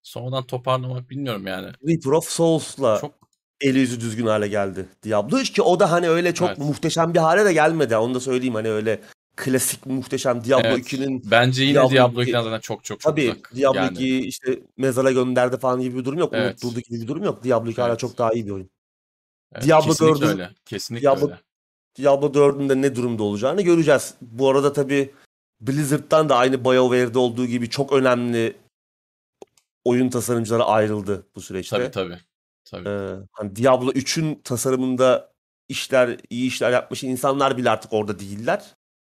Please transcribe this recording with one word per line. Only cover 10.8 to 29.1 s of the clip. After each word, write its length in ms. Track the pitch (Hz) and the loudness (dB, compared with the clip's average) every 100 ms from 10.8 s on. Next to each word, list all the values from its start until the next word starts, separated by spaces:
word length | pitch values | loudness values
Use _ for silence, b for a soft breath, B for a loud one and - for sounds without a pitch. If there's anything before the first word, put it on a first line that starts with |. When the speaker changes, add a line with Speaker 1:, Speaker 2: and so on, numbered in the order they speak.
| 123 135 135 131 110 | -4 -6 -4 -6 2
Speaker 1:
Bence 340 | 113 127 127 | 4 4 2
yine 100 | 135 | 4
Speaker 2:
Diablo 160 | 143 131 | 4 6
Speaker 1:
Diablo 300 | 131 123 120 | 6 4 2
Speaker 2:
iki 80 | 123 | 0
Speaker 1:
ikiden 120 | 120 | 0
zaten 180 | 113 110 | -2 -6
çok 240 | - 107 | -8 -10
çok 160 | - 104 | -8 -2
Speaker 2:
Tabii, 300 | 156 156 123 | -2 0 -2
Speaker 1:
uzak. 220 | - - 120 | -2 -12 0
Speaker 2:
Diablo 220 | 135 104 | 0 2
Speaker 1:
Yani. 160 | 92 | -2
Speaker 2:
ikiyi 280 | 90 131 131 | -2 -2 -2
işte 380 | 101 - 127 127 _ - | -4 -6 -6 -6 _ -2
mezara 360 | 135 123 131 | -2 2 2
gönderdi 460 | 131 127 127 123 123 | 2 2 2 0 0
falan 220 | 131 127 | -2 -2
gibi 180 | 127 127 | -2 -4
bir 60 | |
durum 140 | 127 156 | -6 -2
yok. 140 | 165 | -2
Speaker 1:
Evet. 300 | 113 101 - | -2 -4 -4
Speaker 2:
Unutturdu 160 | 120 117 | -8 -8
gibi 200 | 117 117 | -8 -10
bir 60 | 113 | -8
durum 160 | 156 | -6
yok. 200 | 196 104 | -6 -4
Diablo 260 | 123 117 117 | 0 0 0
iki 100 | 110 | -4
hala 100 | 120 | -2
Speaker 1:
Evet. 100 | 117 | -2
Speaker 2:
çok 180 | 120 - | -6 -4
daha 140 | 117 | -2
iyi 140 | 117 104 | -2 -4
bir 40 | |
oyun. 200 | 98 92 _ _ _ _ _ _ _ _ | -10 -14 _ _ _ _ _ _ _ _
Speaker 1:
Evet, 120 | - 135 | -2 4
Speaker 2:
Diablo 200 | 156 151 | 4 4
Speaker 1:
kesinlikle 320 | 160 156 147 | 4 4 4
Speaker 2:
dördün, 120 | 120 | 0
Speaker 1:
öyle. 180 | 95 87 _ _ | -2 -8 _ _
Kesinlikle 360 | 101 - 117 | -12 -10 0
Speaker 2:
Diablo, 220 | 139 135 143 | 2 2 0
Speaker 1:
öyle. 140 | - _ _ _ _ _ - | -4 _ _ _ _ _ -2
Speaker 2:
Diablo 360 | 139 139 143 | 2 2 2
dördün 340 | 139 143 139 139 | 4 4 2 0
de 140 | 131 | 2
ne 120 | 139 120 | 0 -2
durumda 260 | 123 113 | -4 -2
olacağını 400 | 104 101 127 180 | -2 -2 -2 0
göreceğiz. 520 | 175 170 156 131 - - | 2 4 4 2 0 -16
Bu 300 | 120 113 135 | -18 0 2
arada 220 | 135 139 | 4 2
tabii 420 | 143 135 139 139 b b _ _ _ | 0 0 0 -2 b b _ _ _
Blizzard'dan 680 | 117 139 143 147 - 160 156 | -4 -4 -2 -2 2 2 4
da 80 | 123 | 4
aynı 280 | 127 131 | 4 2
BioWare'de 540 | 123 127 127 123 123 120 | 2 4 4 2 2 2
olduğu 280 | 123 113 123 | 0 0 -4
gibi 240 | 120 117 | -4 -4
çok 220 | - 135 | -4 0
önemli 640 | 139 131 123 120 117 113 - _ _ _ _ _ | 2 4 2 0 -2 -2 -4 _ _ _ _ _